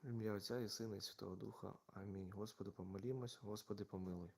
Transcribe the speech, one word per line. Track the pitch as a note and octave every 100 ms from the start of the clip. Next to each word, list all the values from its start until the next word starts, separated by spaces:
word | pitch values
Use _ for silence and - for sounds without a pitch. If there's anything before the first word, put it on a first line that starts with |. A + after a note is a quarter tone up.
В | C3+
ім'я | A#2 A2
Отця | G#2 F2+ A#2+
і | A2
Сина, | - A2+ G2+
і |
Святого | - - G2 F#2
Духа. | G#2+ A2 G2 - -
Амінь. | F#2+ G2 G2 F#2
Господи, | G2 G#2+ - G2
помолімось. | - F#2 F#2+ A2+ C3 B2 -
Господи, | G2+ G#2 - G2+
помилуй. | G2 G2 F#2 F2 F2